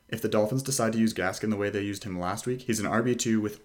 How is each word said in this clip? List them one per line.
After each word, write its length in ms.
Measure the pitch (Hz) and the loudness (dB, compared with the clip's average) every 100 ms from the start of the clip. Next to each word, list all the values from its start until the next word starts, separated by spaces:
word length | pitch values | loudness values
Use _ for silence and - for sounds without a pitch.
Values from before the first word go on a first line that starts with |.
| - | -10
If 140 | 110 | -4
the 60 | 110 | 0
Dolphins 340 | 110 107 131 | 2 2 0
decide 300 | 135 127 113 | 0 0 2
to 80 | 113 | 4
use 140 | 113 | 2
Gaskin 360 | 107 90 - 107 | 2 -2 0 -2
the 60 | 101 | 0
way 120 | 101 | 0
they 140 | 101 | 0
used 220 | 101 98 | -2 -4
him 160 | 101 90 | -6 -4
last 260 | 87 107 - | -2 -2 -4
week, 140 | 127 | -4
he's 180 | - 113 | -2 -2
an 80 | 98 | 0
R 160 | 107 | 2
B 140 | 123 120 | 2 0
two 240 | 117 110 | 2 2
with 200 | 104 - | 0 -4